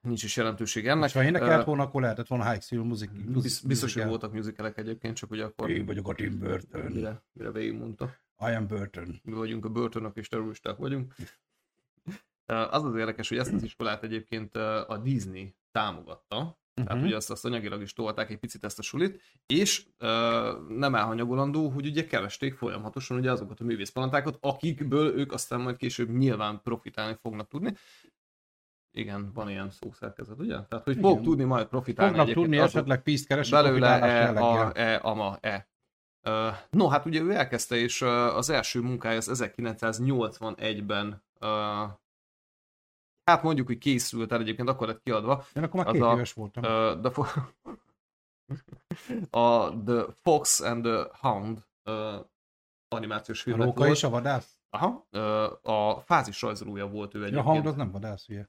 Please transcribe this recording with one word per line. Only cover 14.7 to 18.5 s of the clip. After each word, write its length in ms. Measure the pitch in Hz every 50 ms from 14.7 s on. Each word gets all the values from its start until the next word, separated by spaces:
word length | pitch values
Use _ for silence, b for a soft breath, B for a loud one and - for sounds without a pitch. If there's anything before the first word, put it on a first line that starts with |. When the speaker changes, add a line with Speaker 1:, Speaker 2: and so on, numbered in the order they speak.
| 110 110 -
Speaker 1:
a 100 | - 110 104
Disney 560 | 113 131 135 123 98 95 92 92 95 95 - _ _ _ _
támogatta. 840 | 113 107 104 90 80 90 - 87 - _ _ 104 110 147 170 - _ _ _ _
Tehát 200 | - 123 101 -
Speaker 2:
Mhm. 100 | 123 120
Speaker 1:
ugye 100 | 110 113
azt, 140 | 110 107 -
azt 140 | 117 - -
anyagilag 360 | 120 120 117 104 104 101 104
is 120 | 101 101 -
tolták 380 | - 113 107 107 - 110 107
egy 80 | 110 101
picit 260 | - 117